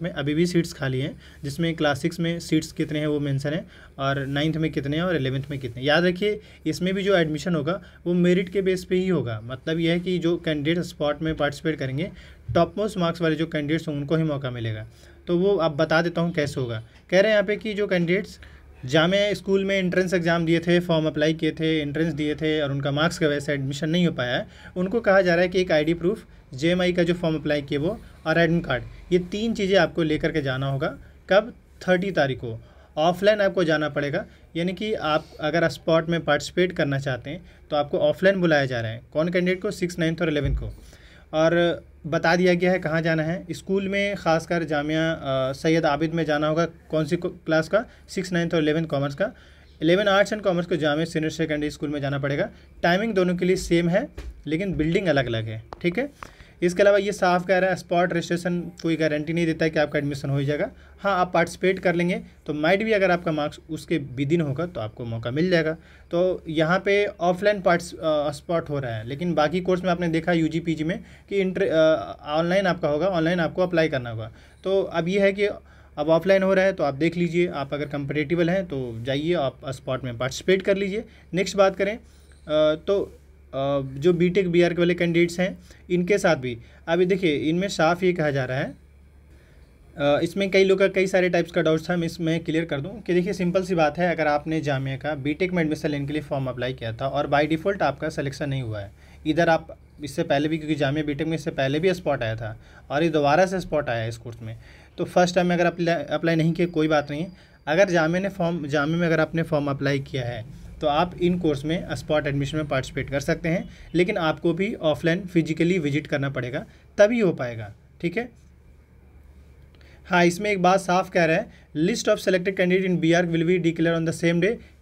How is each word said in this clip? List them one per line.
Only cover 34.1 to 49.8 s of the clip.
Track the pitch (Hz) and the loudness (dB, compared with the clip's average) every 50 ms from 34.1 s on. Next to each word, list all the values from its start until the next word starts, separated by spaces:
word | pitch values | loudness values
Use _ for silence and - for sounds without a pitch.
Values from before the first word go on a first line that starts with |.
| 147 190 226 - - - - - - | -2 -4 -6 -8 -14 -20 -20 -10 -6
यानी | 165 175 185 | -4 -4 -2
कि | 190 - - 214 214 | -4 -4 -4 -4 -4
आप | - - 151 151 156 160 - - - | -2 0 0 0 0 0 -4 -8 -6
अगर | 151 151 156 170 165 160 | -4 0 2 2 2 2
स्पॉट | 156 - - 185 160 165 160 165 | 0 -2 0 2 2 4 4 2
में | 170 165 | -2 -2
पार्टिसिपेट | - 160 147 147 - - - 180 180 180 | 0 0 0 0 0 -2 0 0 0 0
करना | 175 180 156 143 139 139 | 0 -2 -2 0 -2 -2
चाहते | 143 143 127 120 - 139 | -2 -4 -4 -6 -6 -10
हैं, | 160 180 - - - - - - | -12 -12 -14 -18 -20 -20 -8 -2
तो | 151 | 0
आपको | 147 147 143 - 170 | 0 0 0 0 2
ऑफलाइन | 147 147 151 - 185 190 196 190 | 2 2 2 4 4 4 4 4
बुलाया | 175 170 151 143 139 | 4 4 4 4 2
जा | 127 127 117 | 2 -2 -4
रहा | 117 110 | -4 -6
है। | 113 117 - - | -8 -10 -14 -6
कौन | - 151 160 180 | -2 -2 0 0
कैंडिडेट | 175 180 180 180 185 185 | 0 2 2 2 0 0
को? | 214 208 | -2 -6
सिक्स, | 185 - 185 170 - 175 | -4 -4 -4 -4 -2 -2
नाइन्थ | 160 160 165 160 | -2 -2 0 0
और | 180 165 | -2 0
इलेवंथ | 151 147 135 139 139 | 0 0 0 0 -2
को। | - 117 104 - - - - - - - - - - - - | -2 -4 -8 -12 -14 -18 -20 -20 -20 -20 -20 -20 -20 -14 -4
और | 165 156 160 165 170 170 170 170 - - - - - - - | 0 2 4 4 4 4 4 2 0 -2 -8 -14 -20 -16 -6
बता | 151 160 165 - 165 175 | -4 -2 2 2 4 4
दिया | 175 185 180 175 | 4 4 4 4
गया | 175 185 180 | 4 2 2
है | 185 180 | 2 0
कहाँ | - 151 156 165 | 0 -2 -2 0
जाना | 160 165 160 160 | 0 0 0 0
है। | 151 160 175 196 190 170 | 0 -2 -4 -6 -8 -10
स्कूल | 156 - - - 190 196 196 190 | -12 -10 -6 -4 -2 -2 -2 -2
में | 196 202 202 202 202 | -2 -2 -2 -2 -4
खासकर | - - 170 160 165 160 - 175 170 165 | -2 0 2 2 2 0 -2 -2 -2 -2
जामिया, | 147 156 147 143 151 156 160 160 160 | -2 -2 -2 0 0 0 0 0 0
अ, | 165 160 156 139 135 135 131 131 | -2 -2 -4 -2 0 0 0 -2
सैयद | 139 - - 165 160 165 160 | -2 0 2 2 4 4 4
आबिद | 151 143 147 165 156 165 | 2 2 2 0 -2 -2
में | 165 160 | -2 0
जाना | 151 147 147 151 | 0 0 0 0
होगा। | 151 156 165 170 | 2 2 0 0
कौन | 160 - - - - 160 156 156 | -2 -4 -10 -8 -4 -2 -2 0
सी | 147 175 | 0 -2
को-, | 175 180 180 180 - - | -2 -2 -6 -8 -8 -4
क्लास | - 160 160 160 160 | 0 0 0 2 2
का? | - 214 247 - - - - - | 0 0 0 -2 -10 -20 -20 -10
सिक्स, | - 196 180 180 | -8 -8 -4 -2
नाइन्थ | 180 170 170 - 175 | -2 -2 0 0 0
और | 165 | 0
इलेवंथ | 151 151 151 165 165 | 2 2 0 0 -2
कॉमर्स | 160 151 139 139 143 139 | -2 -2 -2 -2 -2 -2
का। | - 190 247 - - - - - - - - - - | -4 -4 -4 -4 -10 -20 -20 -20 -20 -20 -20 -10 -2